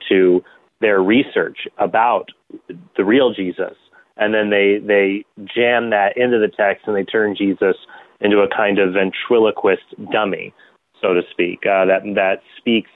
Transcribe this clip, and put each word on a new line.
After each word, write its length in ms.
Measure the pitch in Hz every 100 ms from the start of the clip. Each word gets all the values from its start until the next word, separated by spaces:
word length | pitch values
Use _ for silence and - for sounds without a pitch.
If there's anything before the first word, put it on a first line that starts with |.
| -
to 340 | 98 92 90 - _ _ -
their 200 | 110 98
research 580 | 92 120 135 104 82 98 - -
about 520 | 98 110 117 104 - - _ - - 87 - -
the 80 | 98
real 280 | 127 127
Jesus. 420 | 101 92 87 90 - _ _ _ -
And 160 | 107
then 160 | 110 208
they, 300 | 101 101 104 104
they 380 | 101 98 101 - - 98
jam 460 | - 120 120 117
that 260 | 107 101 -
into 220 | 123 120
the 100 | 107
text 340 | - 104 95 -
and 80 | 101
they 100 | 95
turn 300 | 110 104 95
Jesus 380 | 101 92 98 92 - - - -
into 200 | 104 104
a 80 | 98
kind 320 | - 104 101
of 140 | 95
ventriloquist 920 | 95 95 - - 120 110 - 101 92 - - 98
dummy, 420 | 110 104 87 - _ _ _ _ _
so 120 | 101
to 80 | 90 90
speak, 340 | - 87 90 -
uh, 200 | 95 95
that, 160 | 95 95 101
that 260 | 95 98 _ -
speaks 320 | - 113 -